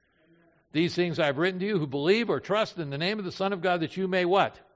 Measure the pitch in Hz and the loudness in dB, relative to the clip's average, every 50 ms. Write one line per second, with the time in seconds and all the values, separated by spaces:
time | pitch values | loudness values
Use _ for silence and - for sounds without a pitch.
0 | _ _ _ _ _ _ - _ _ _ _ _ _ _ - 151 175 165 - 175 | _ _ _ _ _ _ -20 _ _ _ _ _ _ _ 0 0 0 0 2 0
1 | 180 175 156 175 160 143 135 135 170 190 185 180 190 208 214 170 151 139 131 143 | 0 0 2 2 0 0 2 2 0 0 0 -2 -2 0 0 0 0 0 -2 0
2 | 143 175 208 226 233 214 160 131 - - 196 214 214 - - 175 156 143 139 139 | 2 4 4 4 2 0 -2 -2 -2 -2 0 0 0 -2 -4 -8 -8 -6 -4 -4
3 | 170 190 220 214 190 175 - - 190 196 202 175 165 185 180 175 160 - - 185 | -2 -4 -4 -4 -6 -8 -6 -4 -2 -2 -2 0 0 0 0 0 -2 -4 -2 -4
4 | 190 185 190 185 180 175 190 196 156 110 - - - _ _ | -2 0 0 0 2 4 4 4 2 2 -2 -10 -20 _ _